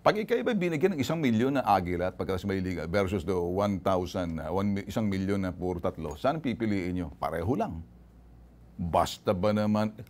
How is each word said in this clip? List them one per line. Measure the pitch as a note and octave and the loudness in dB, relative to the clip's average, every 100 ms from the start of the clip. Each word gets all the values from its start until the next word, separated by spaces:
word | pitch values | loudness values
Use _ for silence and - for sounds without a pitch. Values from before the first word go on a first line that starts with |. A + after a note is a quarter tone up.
Pag | C#3+ G3+ - | 2 2 0
ikay | A#3+ | 0
ba | B3 | 0
binigyan | A3 F3 D#3+ F#3 | 0 0 2 2
ng | D#3 | 2
isang | C3 E3 | 0 2
milyon | C#3 A2 C3 C#3 | 4 4 4 2
na | |
agila | G2+ G2 F2 F2 F2+ | 4 4 4 0 -2
at | - | -2
pagkas | F#2 F#2 | -4 -2
may | G2+ F#2+ | 0 0
legal | F#2 E2+ | 0 -4
versus | E2 G2+ F#2+ G2 | -2 0 0 0
the | D#2+ | 0
one | F2+ F2 F#2 G#2 F#2+ | 0 0 0 0 0
thousand, | G2 F#2 F2+ G2 E2+ D#2+ | 0 0 0 -4 -4 -4
ah, | D#2 | -4
one | F#2 G2+ G2 | -2 0 -2
mi-, | |
isang | G2+ B2 G#2+ | -4 -2 0
milyon | F#2+ F#2+ G2+ | 0 0 0
na | F#2 F2 | -2 -4
puro | F2+ F2 | -4 -2
tatlo, | F2+ E2 D#2+ - | -4 -4 -8 -2
saan | C3 D#3+ | -2 0
pipiliin | C#3 A2+ A2 G2+ F2+ F2+ | -4 -2 -2 0 -2 -4
nyo? | D#2 - | -6 -4
Pareho | C#2 D#2+ F2+ D#3+ | -4 -2 0 0
lang. | F#3 E2 E2+ - - - - - - - - | -2 -6 -12 -20 -20 -20 -20 -20 -20 -20 -20
Basta | - F2 F2 E2+ - - | -6 0 2 2 0 -2
ba | F#2+ G#2 | 2 2
naman, | G#2+ G#2 G#2+ G#2+ - | 2 2 2 0 -4